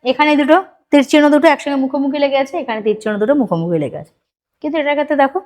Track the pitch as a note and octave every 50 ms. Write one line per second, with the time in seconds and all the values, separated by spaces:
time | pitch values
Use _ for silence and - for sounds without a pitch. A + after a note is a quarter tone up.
0 | - B3+ B3+ - D4 D4+ D4 C#4+ D4 C4 D#4 F#4 - - _ _ _ _ - C#4+
1 | C4 - - D4+ D4 D4 D4+ D4 D4 E4 C#4+ C#4+ - C#4+ C#4 C4+ C4 C4 C#4 C#4+
2 | C#4 C#4 C4 D4 C#4+ C#4 C4+ C4+ C#4 C#4 - E4+ C4 - A3 A3 G3+ A3 G#3 G#3+
3 | - A3 G#3 G3+ G#3+ A3+ C#4+ D4 A#3+ F3+ F3+ E3 E3 E3+ E3+ D#3 D3 A#2+ - D3
4 | - _ _ _ _ _ _ _ _ _ _ _ - D4+ D4+ D#4+ C#4 C#4+ D4 C#4+
5 | D4 D4 D4+ C#4 C#4 C4+ - - -